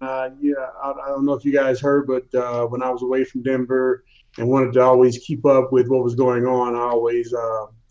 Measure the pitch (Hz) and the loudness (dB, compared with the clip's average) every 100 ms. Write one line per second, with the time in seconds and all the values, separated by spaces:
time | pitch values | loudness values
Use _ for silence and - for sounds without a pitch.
0 | 131 131 131 135 147 139 131 - 139 139 | -8 -6 -8 -4 -4 -4 -6 -8 -10 -8
1 | 139 139 139 135 139 139 135 120 143 143 | -8 -2 -2 0 0 0 2 0 0 0
2 | 131 131 - 127 123 120 120 123 127 123 | 0 -4 -2 -2 -2 -2 -2 -2 -4 -4
3 | 123 131 131 131 123 131 123 131 127 127 | -2 -2 -2 -4 -2 -2 0 0 0 -2
4 | _ _ _ - 117 135 127 127 127 127 | _ _ _ -6 0 2 2 4 6 6
5 | 127 117 - 156 147 135 127 131 120 131 | 4 2 -6 0 4 4 4 2 2 0
6 | 120 120 131 120 123 127 123 120 120 120 | 0 0 0 0 0 0 0 -2 -2 0
7 | 117 120 117 120 113 110 107 _ _ | 0 -2 -4 -4 -4 -6 -8 _ _